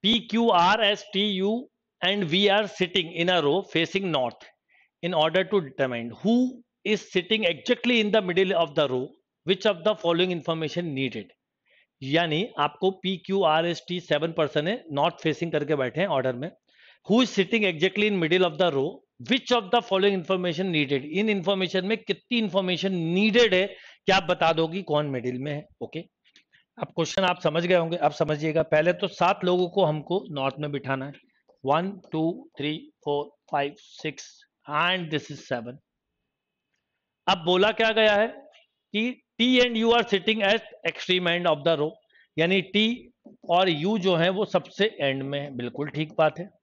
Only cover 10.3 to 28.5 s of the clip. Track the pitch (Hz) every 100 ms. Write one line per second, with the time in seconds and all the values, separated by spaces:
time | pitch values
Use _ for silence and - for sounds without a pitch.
10.3 | 175 143 160 156 175 175 135 131 113 98
11.3 | _ _ _ _ _ _ _ 135 156 170
12.3 | 151 233 - 147 - 185 190 185 190 -
13.3 | 196 165 156 170 165 - 175 - 147 165
14.3 | 160 147 156 160 240 - 143 165 - 160
15.3 | 147 170 151 143 147 127 147 190 139 131
16.3 | 123 156 - _ _ - _ - 220 254
17.3 | - 190 226 202 160 180 208 214 196 160
18.3 | 180 180 151 180 135 143 - _ _ 117
19.3 | 247 - 247 185 240 233 190 202 190 160
20.3 | 190 180 160 190 160 135 139 147 175 220
21.3 | 202 170 196 185 190 185 220 - 190 _
22.3 | 240 214 180 185 175 196 185 165 180 214
23.3 | 214 233 185 196 - - - - 190 170
24.3 | 180 165 160 165 180 180 147 147 131 127
25.3 | 123 143 143 - _ 117 160 180 _ _
26.3 | _ _ _ _ - - - 156 - 185
27.3 | 175 160 156 175 180 165 170 147 147 151
28.3 | 151 156